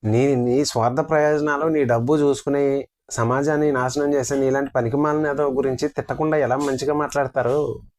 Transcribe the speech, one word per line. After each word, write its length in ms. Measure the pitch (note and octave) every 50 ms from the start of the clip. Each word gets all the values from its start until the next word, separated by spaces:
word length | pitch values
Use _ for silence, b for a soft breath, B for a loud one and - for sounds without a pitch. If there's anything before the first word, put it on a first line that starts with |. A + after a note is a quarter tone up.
| -
నీ, 300 | G#2+ A2 A#2+ C3+ C#3+ C#3
నీ 300 | B2 A#2+ B2 A#2+ C#3 D3
స్వార్థ 360 | - - A#2+ A2+ A#2+ B2+ C#3+
ప్రయోజనాలు, 680 | D3+ D#3 D#3+ D3+ D3+ D3+ D3+ D3+ D3+ D3+ D3 C#3 D3+ E3
నీ 160 | D#3+ D3+ C#3
డబ్బు 320 | A#2+ A#2+ A#2 A#2 B2+ D#3
చూసుకుని 720 | D3+ D3 C#3+ C#3 C3+ - C#3+ C#3 C#3+ C#3+ C#3 C#3 C#3 B2+ _ _ _ _ -
సమాజాన్ని 640 | - - A#2 A#2 B2+ C#3 C#3+ D3+ D3+ D3 D3+ D3+
నాశనం 420 | C#3 B2+ B2 C3 B2+ D3 C#3+ C#3+ D3
చేసే 220 | C#3 B2+ - C#3+
నీలాంటి 340 | C3+ C3+ C3 C3+ C#3 C#3 C3+
పనికిమాలిన 560 | - C3 A#2+ A2+ A#2 C#3 D3 D3+ D3+ D3+ D#3
ఎదవ 240 | D3 C#3+ C#3 D3 C#3+
గురించి 380 | C3 C3 C3 C3+ C3 A#2+ D3 D3
తిట్టకుండా 480 | - - A#2+ - C3 C#3 D#3 D#3 D#3
ఎలా 200 | D3+ C#3 A#2 B2
మంచిగా 380 | C#3 D3 C#3 C3+ C3 C#3 C3+ D3
మాట్లాడతారు? 880 | D3 D3+ C#3+ - C#3+ C#3 C3 _ C3+ B2 A#2+ C3 D3+ D3 - - - - - _